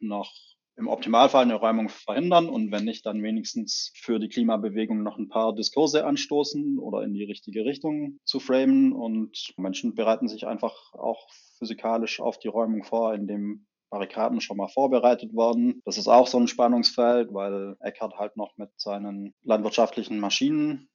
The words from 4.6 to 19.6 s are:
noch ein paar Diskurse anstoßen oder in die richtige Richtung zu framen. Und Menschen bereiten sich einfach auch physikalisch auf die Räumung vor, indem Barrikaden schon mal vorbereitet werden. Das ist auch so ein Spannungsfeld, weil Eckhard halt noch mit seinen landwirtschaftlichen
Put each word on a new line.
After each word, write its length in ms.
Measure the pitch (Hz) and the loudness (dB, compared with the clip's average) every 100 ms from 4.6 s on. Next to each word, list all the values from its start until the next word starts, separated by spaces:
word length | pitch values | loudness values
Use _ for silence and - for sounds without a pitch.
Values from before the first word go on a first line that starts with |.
| 107 104 110 107 | -2 -2 -2 -2
noch 160 | 104 104 | -4 -6
ein 100 | 98 | -4
paar 240 | 113 113 | 0 0
Diskurse 540 | 107 104 139 151 147 147 | -2 -2 0 2 2 0
anstoßen 720 | 139 - 147 143 147 147 139 | -2 0 0 0 -2 -2 -4
oder 240 | - 104 | -4 -4
in 120 | 107 | -4
die 100 | 101 | -4
richtige 400 | 104 104 - 107 | -6 -10 -8 -4
Richtung 560 | 117 139 156 151 143 - | -4 -4 -4 -4 -6 -8
zu 140 | - 135 | -6 -4
framen. 540 | - 131 135 135 131 | 0 4 6 6 6
Und 600 | 127 113 110 107 - - - | 2 -2 -2 -4 -8 -12 -8
Menschen 400 | 95 95 117 110 | -6 -4 -4 0
bereiten 320 | 110 110 117 | 2 2 0
sich 180 | 107 - | -4 -8
einfach 480 | 110 - - - | -4 -6 -6 -18
auch 340 | - - 113 - - _ _ | -8 -6 -6 -10 -20 _ _
physikalisch 640 | 113 110 113 113 110 - | -10 -6 -2 -2 -2 -4
auf 180 | 117 - | -4 -4
die 80 | 110 | -4
Räumung 380 | 110 113 110 | -2 -2 -2
vor, 280 | - 113 113 | -2 -2 0
indem 540 | 107 101 104 104 104 _ _ _ | -2 -4 -6 -6 -10 _ _ _
Barrikaden 500 | 104 95 113 117 117 | -8 -6 -2 -2 -2
schon 160 | - 101 | -4 -4
mal 120 | 95 | -4
vorbereitet 680 | 131 135 123 120 123 113 | 0 2 4 4 4 0
werden. 480 | 110 113 117 123 123 | 0 2 2 0 0
Das 140 | 104 107 | -6 -4
ist 80 | 107 | 6
auch 220 | 120 123 | 8 8
so 100 | 123 | 4
ein 80 | 120 | 2
Spannungsfeld, 880 | - 120 120 - - 120 123 113 | 4 2 4 0 2 4 4 0
weil 420 | 98 101 101 98 98 | -4 -4 -4 -8 -10
Eckhard 360 | 104 - 110 - | -10 -8 -8 -6
halt 200 | 104 - | -8 -8
noch 200 | 101 - | -10 -12
mit 140 | 101 - | -16 -12
seinen 580 | 107 101 101 98 101 - | -8 -8 -8 -10 -12 -8
landwirtschaftlichen 800 | 120 107 | 0 0